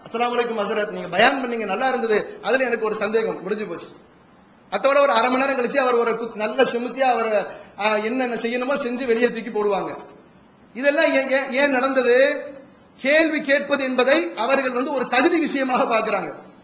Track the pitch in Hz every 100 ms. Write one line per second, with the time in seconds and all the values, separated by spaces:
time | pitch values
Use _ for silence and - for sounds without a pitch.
0 | 170 233 240 240 226 220 202 214 208 185
1 | 175 175 240 277 247 233 208 196 262 247
2 | 220 208 - - 180 262 254 233 214 202
3 | 208 220 190 151 175 208 202 165 - -
4 | - _ _ _ _ _ _ 202 269 277
5 | 285 226 247 254 269 254 240 277 254 233
6 | 233 220 233 202 214 254 240 233 240 254
7 | 262 233 220 208 165 - - - 208 214
8 | 220 254 247 233 233 247 247 277 240 247
9 | 262 226 240 226 220 208 208 190 160 131
10 | - - - _ _ _ _ 214 277 302
11 | 311 269 262 262 262 247 285 254 269 262
12 | 240 247 277 294 - - - - - -
13 | 262 311 320 311 - 277 - 277 262 254
14 | 247 311 349 - 233 277 262 247 277 269
15 | 240 240 330 339 294 277 262 247 254 226
16 | 214 196 160 - - -